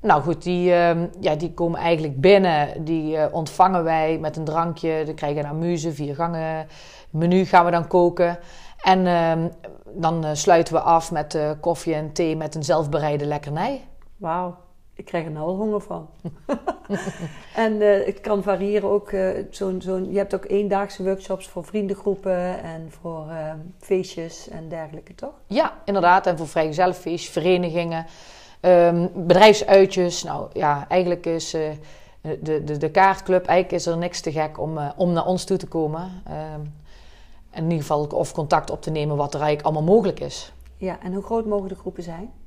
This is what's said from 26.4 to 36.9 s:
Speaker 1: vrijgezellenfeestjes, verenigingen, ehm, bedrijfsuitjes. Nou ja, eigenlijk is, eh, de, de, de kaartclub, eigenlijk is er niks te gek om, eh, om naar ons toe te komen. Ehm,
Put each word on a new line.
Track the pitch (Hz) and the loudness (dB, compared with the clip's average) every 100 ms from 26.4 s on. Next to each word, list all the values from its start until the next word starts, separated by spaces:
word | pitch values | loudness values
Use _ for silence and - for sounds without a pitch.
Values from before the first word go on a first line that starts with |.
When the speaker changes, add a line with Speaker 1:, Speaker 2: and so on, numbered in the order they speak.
| 160 | -2
Speaker 1:
vrijgezellenfeestjes, | - 156 151 180 180 - 165 - | 0 -2 2 0 0 -6 -8 -4
verenigingen, | - 160 180 175 165 170 165 165 - - - - - | -2 2 2 2 -2 -4 -6 -8 -16 -20 -20 -20 -2
ehm, | 180 180 175 170 175 | 6 8 8 4 0
bedrijfsuitjes. | - 170 175 214 208 - 196 190 190 175 175 | -2 4 8 10 8 6 6 8 4 -2 -2
Nou | 170 151 - | -8 -8 -6
ja, | - 151 143 143 | -2 0 0 0
eigenlijk | 180 180 175 165 | 0 0 -2 -2
is, | 165 156 | -4 -4
eh, | 160 156 151 151 - - - 156 156 | -6 -6 -6 -14 -20 -20 -16 -10 -8
de, | 156 156 | -4 -4
de, | 151 147 | -2 -4
de | 156 | 0
kaartclub, | 151 190 190 - 185 180 | 4 4 4 2 0 4
eigenlijk | 175 180 175 | 2 2 -2
is | 170 | -2
er | 165 | -4
niks | 175 - | -4 -6
te | - | -6
gek | 156 156 151 | -4 -4 -4
om, | 156 156 | -8 -6
eh, | 143 - | -8 -2
om | 175 | 0
naar | 170 170 | 2 0
ons | 185 | -2
toe | - 190 | -2 -4
te | - | -2
komen. | 165 156 156 185 185 - | -4 -2 -4 -10 -14 -12
Ehm, | 151 156 151 151 151 - | -12 -10 -10 -12 -14 -20